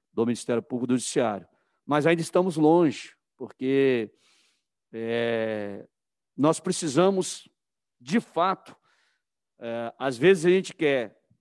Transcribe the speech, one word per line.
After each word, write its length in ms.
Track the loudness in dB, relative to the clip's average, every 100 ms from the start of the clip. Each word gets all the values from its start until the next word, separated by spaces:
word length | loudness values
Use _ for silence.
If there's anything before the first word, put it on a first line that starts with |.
| _
do 140 | -2 -2
Ministério 360 | -2 -4 -4
Público 240 | -4 -4 0
e 20 |
do 100 | -2
Judiciário. 480 | 0 -2 -2 -2 -10 _ _ _ -4
Mas 180 | 0
ainda 160 | 2 0
estamos 360 | 0 0 0 2
longe, 600 | 4 6 4 0 -12 _ _ -16
porque, 760 | -16 -6 0 2 4 2 -2 _ _ _ _ _ _ _ _
é, 960 | -10 -4 -2 -2 -2 -4 -4 -8 -10 -16 _ _ _ _ 0
nós 220 | 0 0
precisamos, 880 | -2 -4 -2 2 2 2 -4 -8 -18 _ _ _ _ _
de 180 | -4 -4
fato, 580 | -2 -2 -2 -2 -10 -20 _ _ _ _ _ _ _ _
é, 340 | -10 -8 -10 -6
às 220 | -6 2
vezes 260 | 4 4
a 60 | 4
gente 240 | 2 0
quer 420 | -2 0 0 -4 _ _ _